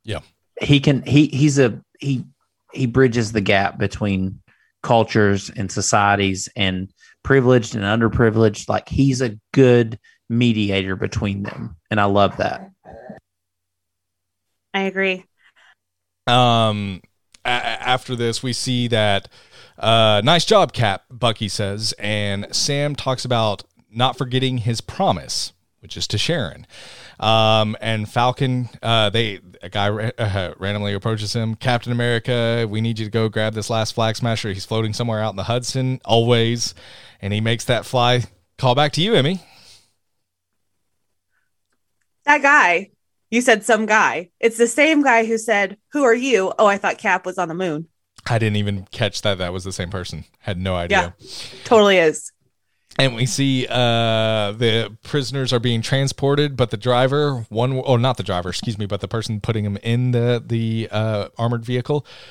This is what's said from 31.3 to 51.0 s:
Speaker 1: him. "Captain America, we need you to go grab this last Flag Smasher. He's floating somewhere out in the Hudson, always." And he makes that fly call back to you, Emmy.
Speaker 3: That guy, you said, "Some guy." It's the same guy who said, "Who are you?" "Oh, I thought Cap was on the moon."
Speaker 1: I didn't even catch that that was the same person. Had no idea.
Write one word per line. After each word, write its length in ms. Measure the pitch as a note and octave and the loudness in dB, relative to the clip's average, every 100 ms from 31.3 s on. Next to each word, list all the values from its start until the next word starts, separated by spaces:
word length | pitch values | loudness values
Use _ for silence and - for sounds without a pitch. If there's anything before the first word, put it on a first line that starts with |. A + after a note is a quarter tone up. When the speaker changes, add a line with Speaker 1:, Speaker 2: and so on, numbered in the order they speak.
Speaker 1:
him. 200 | A#2 A2+ | -4 -4
"Captain 380 | A2 B2+ A#2+ - | -4 -2 -2 -2
America, 760 | A#2+ A#2+ A#2 A#2 A#2+ A#2 A#2 A2+ | -2 0 0 0 0 0 0 -2
we 140 | A2 | -2
need 160 | A2+ A2+ | -2 -4
you 80 | G#2+ | -4
to 40 | |
go 200 | A2+ A2 | -2 -2
grab 240 | A2 A2 | 0 -2
this 160 | A2 G2+ | -4 -4
last 240 | A2+ A2 | -2 -2
Flag 200 | - A2 G#2+ | -2 -2 -2
Smasher. 360 | A#2+ A2 A2+ | -4 -4 -4
He's 140 | F#2+ - | -8 -4
floating 260 | A2 A2 | -4 -2
somewhere 280 | G#2 A#2 A2 | -4 -4 -2
out 80 | G#2+ | -4
in 60 | G2 | -4
the 80 | |
Hudson, 580 | F#2 B2 A#2+ C3 B2+ B2+ | -4 -4 -4 -4 -4 -4
always." 720 | - A2+ A#2 A#2+ A2+ A#2+ - - - - - - | 0 2 4 2 2 -2 -6 -8 -20 -20 -20 -12
And 100 | G2 | -4
he 80 | G#2 | -2
makes 240 | A2 A#2 | -2 -2
that 220 | - A#2 - | 0 -2 0
fly 380 | C3 A#2+ B2 G#2+ _ _ - | 0 2 2 -2 _ _ -2
call 160 | C3 | 0
back 180 | B2 D3+ | 2 2
to 80 | D3 | 0
you, 140 | F#3+ | 0
Emmy. 260 | G#3 C3+ F#3+ - _ - - _ _ _ _ _ _ _ _ _ _ _ _ _ _ _ _ _ _ _ _ _ _ _ _ | 2 2 -2 -8 _ -20 -20 _ _ _ _ _ _ _ _ _ _ _ _ _ _ _ _ _ _ _ _ _ _ _ _
Speaker 3:
That 180 | C#4+ D4 | 2 2
guy, 480 | C#4 D4 F#3 E3+ G3+ _ _ _ _ | 4 6 4 2 -2 _ _ _ _
you 100 | A3+ | 0
said, 240 | B3 G#3+ | 4 2
"Some 220 | G#3+ A3 G#3+ | 4 0 2
guy." 440 | G#3+ D#3 B2+ F3+ _ | 2 2 -2 -8 _
It's 180 | A#3 A3+ | -2 2
the 80 | A#3 | 0
same 360 | - D4+ D#4 | 2 2 4
guy 220 | C#4 A#3 A3+ | 4 4 2
who 120 | A3+ | -2
said, 380 | A3 G3+ F#3+ G3 _ | 0 0 0 -6 _
"Who 100 | D4 | 0
are 100 | B3+ | 2
you?" 380 | B3 C4+ G#3+ F#3+ - | 2 2 0 0 2
"Oh, 80 | G#3 | 2
I 100 | G3 | 2
thought 220 | G3 - | -2 -4
Cap 260 | G#3 F#3 | -2 -2
was 140 | F#3 F#3 | -2 -6
on 100 | F3 | -6
the 60 | |
moon." 340 | E3 F#3 D3+ E3 _ _ _ - | -4 -4 -6 -10 _ _ _ -4
Speaker 1:
I 100 | A#2 | 0
didn't 180 | A2 G#2 | 0 0
even 300 | G2+ G2 F#2+ | -2 -4 -8
catch 320 | - G#2+ - | -4 -4 -2
that 160 | G#2+ F#2 | -4 -2
that 140 | F2 | -4
was 100 | F#2 | -6
the 80 | F#2+ | -8
same 180 | F#2 F2 | -8 -8
person. 340 | F#2 F2+ D#2+ - _ | -8 -10 -12 -16 _
Had 180 | - F2+ | -10 -6
no 160 | F#2 | -4
idea. 400 | F2+ F2 G2 | -4 -2 -2